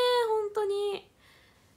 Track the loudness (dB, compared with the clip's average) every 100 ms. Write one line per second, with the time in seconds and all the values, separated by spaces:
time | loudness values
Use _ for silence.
0 | 2 2 2 0 -2 -2 -2 -2 -2 -6
1 | -12 _ -20 -20 -20 _ _